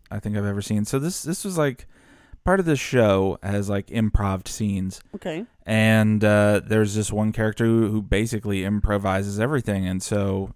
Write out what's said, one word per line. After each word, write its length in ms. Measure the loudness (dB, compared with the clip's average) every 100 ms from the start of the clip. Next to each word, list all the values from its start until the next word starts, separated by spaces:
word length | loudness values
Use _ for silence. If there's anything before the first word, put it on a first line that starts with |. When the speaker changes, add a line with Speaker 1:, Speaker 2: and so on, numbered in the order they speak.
| _
Speaker 1:
I 100 | -10
think 160 | -6 -4
I've 80 |
ever 180 | -4 -4
seen. 220 | -2 -2
So 140 | 0 -2
this, 220 | -2 -6
this 200 | -6 -8
was, 140 | -4 -2
like, 280 | -2 -2 -12 -20 _ -20 _ -6
part 160 | 0 2
of 60 | 2
this 120 | 0
show 600 | 2 4 6 4 2 -2
has, 260 | -4 -4 -2
like, 200 | -4 -4
improv 580 | -2 0 2 0 -2 -6
scenes. 540 | -6 -2 -2 -4 -8 -14 -12
Speaker 2:
Okay. 300 | -8 -8 -10 _ -2
Speaker 1:
And, 560 | 2 4 4 4 4
uh, 360 | 4 4 4 2
there's 300 | 2 2 2
this 180 | 0 -2
one 200 | -2 -2
character 320 | -2 -2 0 2
who, 220 | 2 2
who 140 | 0
basically 640 | -2 -2 0 -4 -4 -2
improvises 760 | -2 0 0 0 0 -2 -2 -2
everything. 460 | 0 0 -2 -2 -2
And 140 | -4
so 520 | -4 -2 0 -2 -6